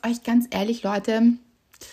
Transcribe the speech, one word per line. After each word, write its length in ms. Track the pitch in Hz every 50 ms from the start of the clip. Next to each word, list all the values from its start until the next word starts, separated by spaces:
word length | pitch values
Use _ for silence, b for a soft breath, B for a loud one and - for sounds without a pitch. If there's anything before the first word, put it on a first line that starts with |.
| - 233
euch 140 | 233 233 _
ganz 240 | 233 233 240 240 - -
ehrlich, 320 | 190 202 220 233 233 -
Leute, 480 | 196 208 202 202 233 220 226 233 240 240 - _ _ _ _ _ _ _ B B B